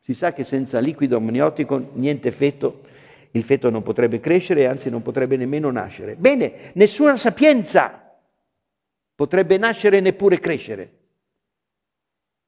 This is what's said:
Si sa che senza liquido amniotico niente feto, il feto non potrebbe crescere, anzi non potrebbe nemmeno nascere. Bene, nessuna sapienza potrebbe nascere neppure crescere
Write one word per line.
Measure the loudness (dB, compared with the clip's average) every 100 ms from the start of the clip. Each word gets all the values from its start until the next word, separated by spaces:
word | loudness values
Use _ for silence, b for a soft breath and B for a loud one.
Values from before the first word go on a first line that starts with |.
Si | -10
sa | -4 -4
che | -4
senza | -6 -4 -2 -2
liquido | -2 -2 -2 0
amniotico | -2 0 0 -2 -4 -4 -6
niente | -6 -4 -2 -4
feto, | -2 -2 -2 -6 -6 b b b b b
il | -6
feto | 0 0 2
non | -2
potrebbe | -4 0 0 0
crescere, | 0 0 2 0 0
anzi | 0 -6
non | -8
potrebbe | -6 -4 -2 -2
nemmeno | -2 -4 -4
nascere. | -4 -8 -12 -14 0
Bene, | 0 2 -2 -6 -14
nessuna | 2 2 4 2 2
sapienza | 0 4 4 4 2 0 0 -6 _ _ _ _ _ _ _ _ _ _ _
potrebbe | _ -2 0 2 2
nascere | 2 0 2 4
neppure | 2 2 2 2
crescere | 0 -4 -6 -12 -12 _ _ _ _ _ _ _ _ _ _ _ _ _ _ _